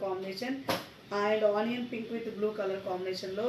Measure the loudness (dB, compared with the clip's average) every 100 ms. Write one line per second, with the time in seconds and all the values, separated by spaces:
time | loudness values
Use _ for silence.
0 | 0 -2 -4 -4 -2 -2 0 -2 -2 -14
1 | -4 2 4 6 6 4 2 0 -2 -4
2 | -4 -4 -4 0 0 0 0 -2 -2 -2
3 | -2 -4 -4 0